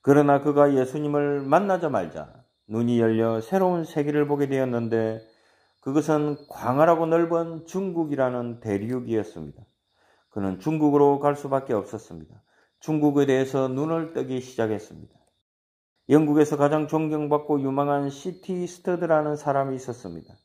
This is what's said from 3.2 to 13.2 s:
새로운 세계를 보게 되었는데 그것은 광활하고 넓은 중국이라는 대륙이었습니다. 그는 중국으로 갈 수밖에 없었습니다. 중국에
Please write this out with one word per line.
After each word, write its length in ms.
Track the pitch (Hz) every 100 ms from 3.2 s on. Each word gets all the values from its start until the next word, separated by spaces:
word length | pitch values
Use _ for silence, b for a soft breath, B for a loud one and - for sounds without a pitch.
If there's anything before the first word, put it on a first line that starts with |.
| 113 113
새로운 440 | 110 190 185 175
세계를 420 | 160 156 147 147 147
보게 220 | 143 139
되었는데 720 | 135 127 120 113 113 110 110 b b b b b b
그것은 560 | - 143 151 151 151 143 -
광활하고 580 | - 120 135 165 165 165
넓은 600 | 165 170 170 170 165 165
중국이라는 960 | 185 196 170 156 139 127 123 120 117
대륙이었습니다. 1000 | 113 101 110 127 120 110 98 85 73 - 110 _ _ _ _ _ _
그는 300 | - 98 92
중국으로 580 | 156 160 151 143 143 143
갈 160 | 143
수밖에 380 | 143 143 135 135
없었습니다. 680 | 110 95 104 - 85 78 - _ _ _ _
중국에 460 | - 156 147 143